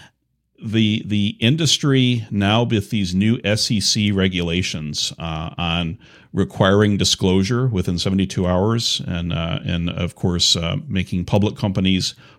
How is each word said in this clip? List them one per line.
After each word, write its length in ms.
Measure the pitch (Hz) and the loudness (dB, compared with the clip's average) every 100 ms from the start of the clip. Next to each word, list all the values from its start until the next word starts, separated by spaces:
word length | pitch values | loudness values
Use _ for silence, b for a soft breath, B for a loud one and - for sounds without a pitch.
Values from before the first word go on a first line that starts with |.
| B _ _ _ _ _ | B _ _ _ _ _
The, 400 | 113 110 110 107 98 | -2 2 2 2 -2
the 300 | 104 101 - | 0 0 0
industry 880 | 113 160 151 - 151 131 123 120 110 | 0 2 2 0 2 2 2 0 -2
now 340 | 101 101 110 | 0 2 2
with 260 | 117 107 - | 2 0 0
these 240 | 110 90 | -2 0
new 260 | 92 110 123 | 2 2 2
S 260 | 98 110 - | 0 0 0
E 100 | 110 | 0
C 320 | - 113 104 | 0 0 2
regulations, 960 | 98 95 90 85 87 95 85 76 - - - | 2 2 0 -2 -2 -2 -6 -8 -6 -6 -6
uh, 360 | 82 78 82 - | -8 -6 -8 -6
on 420 | 85 85 82 - B B B | -4 -2 -4 -8 B B B
requiring 640 | - 95 - 98 101 107 98 | -2 -2 2 4 6 4 2
disclosure 680 | 90 - 95 95 98 123 131 | 0 0 2 2 2 0 0
within 320 | 98 92 85 | 0 -2 -2
seventy-two 480 | 98 95 95 - 90 | 0 0 0 -2 0
hours 540 | 90 104 117 - - 90 | 2 2 0 -2 -4 -4
and, 260 | 87 85 | -6 -4
uh, 280 | 87 82 98 | -4 -4 -4
and 240 | - 87 85 | -4 -2 -2
of 280 | 87 87 - | -4 -6 -2
course, 400 | 95 87 - 85 | -2 0 0 0
uh, 200 | 85 98 139 | -2 -4 -4
making 380 | 92 90 92 | -4 -2 -4
public 320 | 85 104 104 - | 0 2 2 0
companies 580 | 104 95 95 92 - - B | -2 0 2 2 -2 -8 B